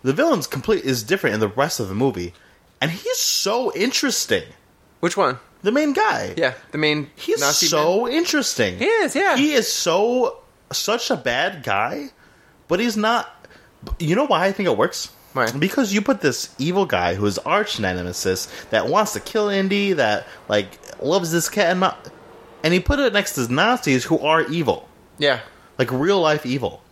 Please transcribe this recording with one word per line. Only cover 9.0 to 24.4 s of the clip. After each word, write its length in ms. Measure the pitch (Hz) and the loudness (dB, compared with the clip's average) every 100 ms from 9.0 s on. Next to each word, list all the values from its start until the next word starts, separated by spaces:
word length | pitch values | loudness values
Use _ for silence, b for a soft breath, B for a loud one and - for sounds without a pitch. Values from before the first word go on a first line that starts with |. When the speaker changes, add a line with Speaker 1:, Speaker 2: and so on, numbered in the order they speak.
| 320 | 0
Speaker 2:
yeah. 220 | - 392 262 | 0 2 2
Speaker 1:
He 160 | 302 | 4
is 200 | 285 196 | 2 0
so, 680 | - 180 175 226 247 233 - - _ _ | -2 0 2 2 2 0 -4 -20 _ _
such 360 | - - 233 - | -6 -2 -2 -2
a 40 | 208 | -2
bad 460 | 123 120 156 180 | 0 0 -2 -4
guy, 460 | 120 98 117 208 285 _ b b b b _ | -2 0 0 -4 -12 _ b b b b _
but 140 | 175 | 0
he's 160 | 240 214 | 0 0
not. 360 | 214 233 - - - B B B - - | 0 0 -2 -16 -20 B B B -10 -4
You 160 | 151 196 | 0 2
know 100 | 285 | 4
why 200 | 175 190 | 2 2
I 40 | |
think 140 | 196 180 | 0 0
it 80 | 107 | 2
works? 360 | 139 - - - - | 0 -2 -12 -14 -8
Speaker 2:
Why? 160 | 135 113 | -2 0
Speaker 1:
Because 420 | 135 185 - 220 | 0 0 0 0
you 80 | 202 | 0
put 200 | 208 254 | 0 2
this 300 | 147 120 - - | 0 0 -8 -4
evil 260 | 143 185 | -2 0
guy 300 | 185 92 90 | 0 0 0
who 100 | 92 104 | 2 0
is 120 | 92 | 0
arch 400 | - 196 214 - | 0 0 0 -2
nemesis 720 | 98 90 90 90 95 92 - B B | -2 -2 -6 -4 -2 -2 -6 B B
that 180 | 110 92 | 0 2
wants 240 | 180 208 | 2 0
to 80 | - | -4
kill 280 | - 220 208 | -4 -2 0
Indy, 440 | 196 190 202 202 | 0 0 0 0
that, 340 | 165 113 104 - B - | 2 2 0 -4 B 0
like, 300 | 104 92 - - - | 0 0 -12 -20 -6
loves 300 | 135 190 170 | 0 0 0
this 180 | 170 - | -2 -2
cat 220 | 208 175 | 0 2
and 80 | 180 | 2
mouse, 160 | 185 - - - - - - - | 0 -2 -18 -20 -20 -20 -20 -4
and 100 | 156 | 0
he 60 | 180 | 2
put 180 | 180 285 | 2 2
it 140 | 262 | 2
next 220 | 202 202 - | 2 -2 -4
to 160 | 117 | -2
Nazis 500 | 131 214 247 - 131 | 2 2 2 2 0
who 160 | - 160 | 2 0
are 240 | 147 160 | 4 2